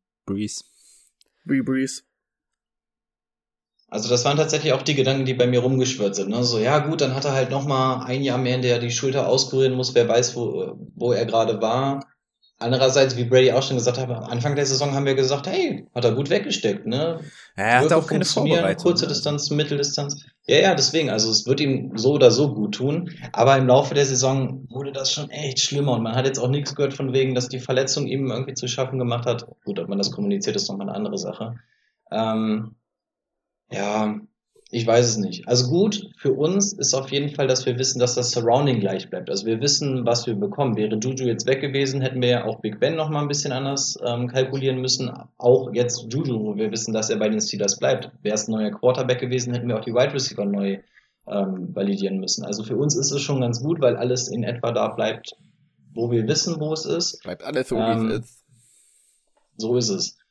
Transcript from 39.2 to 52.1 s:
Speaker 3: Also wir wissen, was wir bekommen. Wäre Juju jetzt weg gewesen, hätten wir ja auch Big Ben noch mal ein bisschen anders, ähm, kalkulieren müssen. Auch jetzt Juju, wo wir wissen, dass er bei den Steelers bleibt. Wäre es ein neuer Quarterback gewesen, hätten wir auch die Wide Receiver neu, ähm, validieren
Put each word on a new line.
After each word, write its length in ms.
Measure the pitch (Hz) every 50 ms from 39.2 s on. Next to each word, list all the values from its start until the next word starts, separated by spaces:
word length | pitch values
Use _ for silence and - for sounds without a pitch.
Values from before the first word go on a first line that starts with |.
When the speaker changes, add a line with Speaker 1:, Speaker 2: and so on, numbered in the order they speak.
| - -
Speaker 3:
Also 160 | - 98 101
wir 160 | 113 113 113
wissen, 420 | 139 143 - - 151 139 131 127 117
was 220 | 117 117 117 -
wir 80 | 123 107
bekommen. 420 | 98 104 101 - 143 139 120 107 104
Wäre 180 | 107 104 110
Juju 320 | 107 110 131 135 127 131 120
jetzt 180 | 110 - -
weg 160 | 123 135 -
gewesen, 400 | 147 143 135 139 139 131 131 139
hätten 220 | 131 127 131 127 123
wir 60 | 120
ja 160 | 123 117 -
auch 140 | 110 104 -
Big 200 | - 107 - -
Ben 160 | - 147 165
noch 140 | 160 156 151
mal 100 | 156 147
ein 60 | 147 143
bisschen 240 | 143 147 - 139
anders, 480 | 123 131 139 139 139 139 - - - - -
ähm, 240 | 120 120 120 123 120
kalkulieren 520 | 123 131 131 131 135 135 131 135 131 127
müssen. 300 | 127 123 - - 131 110 - - - - _ -
Auch 320 | - 123 127 - - 107 104
jetzt 340 | 117 123 120 - - 117 113
Juju, 280 | 120 147 170 131 117 107 107
wo 120 | 107 101
wir 160 | 101 110 104
wissen, 200 | 110 113 - 117
dass 200 | 110 110 104 -
er 60 | 117 104
bei 120 | 110 107
den 100 | 107 107
Steelers 380 | 101 - - 101 101 101 - -
bleibt. 320 | 131 135 131 131 - - - - -
Wäre 100 | 104 110
es 140 | 107 - 113
ein 60 | 110
neuer 180 | 110 107 104
Quarterback 480 | 101 - - 127 123 143 131 123 127 -
gewesen, 340 | 139 123 127 127 123 123 123
hätten 140 | 120 120 120
wir 100 | 110 110
auch 80 | -
die 80 | 120 110
Wide 180 | 123 135 139
Receiver 320 | 143 135 127 - - 101 101
neu, 340 | 101 101 101 98 98 98 - - _ _ _ _ _ _ _ _ -
ähm, 420 | 104 101 98 95 95 92 87 87 -
validieren 420 | 98 98 101 98 98 98 95